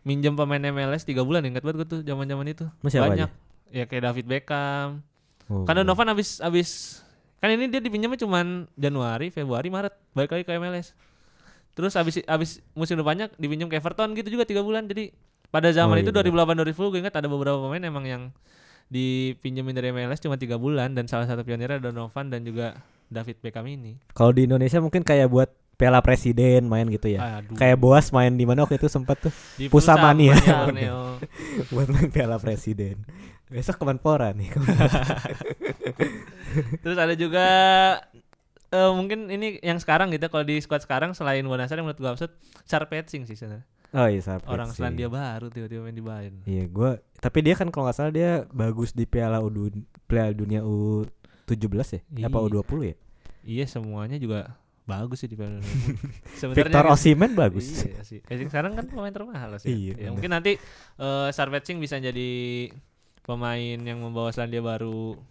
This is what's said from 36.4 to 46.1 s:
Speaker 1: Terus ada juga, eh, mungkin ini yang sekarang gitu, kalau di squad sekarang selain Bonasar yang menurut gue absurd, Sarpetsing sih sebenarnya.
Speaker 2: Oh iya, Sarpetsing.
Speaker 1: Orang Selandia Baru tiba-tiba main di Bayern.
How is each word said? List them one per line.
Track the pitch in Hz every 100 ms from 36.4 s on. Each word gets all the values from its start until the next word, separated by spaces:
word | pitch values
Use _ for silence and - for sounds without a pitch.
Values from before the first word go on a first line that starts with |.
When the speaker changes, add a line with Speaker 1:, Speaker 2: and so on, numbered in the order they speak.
| - 151 120 156
Speaker 1:
Terus | 165 180
ada | 165
juga, | 170 170 180 185 185 190 190 190 185 - - _ _ _ _ _
eh, | 185 190
mungkin | 185 196 220 208
ini | 196 214 202
yang | 170 170
sekarang | 165 156 190
gitu, | 156 160
kalau | 156
di | 147 151
squad | 147 147
sekarang | - 131 165
selain | 180 147 135
Bonasar | 135 127 127 160
yang | 160
menurut | 147
gue | 131
absurd, | 120 170 _ _ -
Sarpetsing | _ 160 151 156 160 147 117
sih |
sebenarnya. | 107 110 107 - _ _
Speaker 2:
Oh | 135 117
iya, | 98
Sarpetsing. | 92 92 -
Speaker 1:
Orang | 120 117
Selandia | - 123 123 120
Baru | 127 135 113 117
tiba-tiba | 117 110 113
main | 113 113
di |
Bayern. | 110